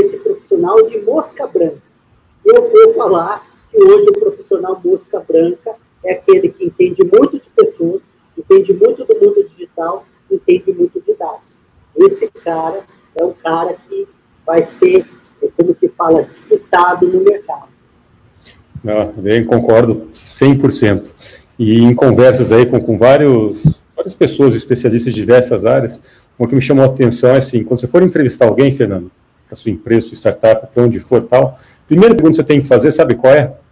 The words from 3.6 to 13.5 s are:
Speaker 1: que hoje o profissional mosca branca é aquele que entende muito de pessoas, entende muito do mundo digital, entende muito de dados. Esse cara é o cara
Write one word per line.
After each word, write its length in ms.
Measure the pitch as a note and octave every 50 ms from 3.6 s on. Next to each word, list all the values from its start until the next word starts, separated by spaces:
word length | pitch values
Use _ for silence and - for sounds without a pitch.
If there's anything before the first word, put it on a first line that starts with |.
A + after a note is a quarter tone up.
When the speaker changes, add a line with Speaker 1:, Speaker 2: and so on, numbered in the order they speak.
| _ _
Speaker 1:
que 120 | - G#4+
hoje 240 | G4 - - - - G4+
o 120 | - -
profissional 600 | - G3+ - - - _ F#3+ E3+ F3+ F#3 F#3+ F#3
mosca 380 | F3 F3+ F#3+ F#3 - _ - F3+
branca 540 | - - D#3+ E3 E3 E3+ F3+ - _ A3+ A3 - _ _ _ _ -
é 80 | F#3
aquele 360 | F3+ - - - F#4+ F#4 - -
que 160 | - - F3+
entende 400 | E3+ - - - F4+ F4 - F#3
muito 320 | F3+ - B3 C#4+ - -
de 140 | - - _ _
pessoas, 460 | - - - - - E4+ E4 F#4 G4 - _ _ _ _ _ _ -
entende 340 | - - F#3+ G3 F#3 F#3+
muito 320 | F#3+ F3+ G#4+ - - - -
do 100 | - A4
mundo 320 | - - G3+ G3+ - - -
digital, 560 | _ F4+ F4 - _ E4+ E4 - F#4 - - _ _ _ _ _
entende 420 | G4 F4 - - F4+ F#4 - F#4+
muito 300 | F#4 F4 F4 F4+ - F4+ -
de 60 | G4+ G#4+
dados. 260 | - E4+ D#4+ - - _ _ _ _ _ _ _ _ _ _ _
Esse 320 | - F#3+ G3 G3 - - -
cara 520 | - - _ E3+ E3 D#3+ D#3+ D#3+ G3 G3 - _ _ _ _ _ _
é 80 | - E3+
o 100 | F#3 -
cara 420 | - - E3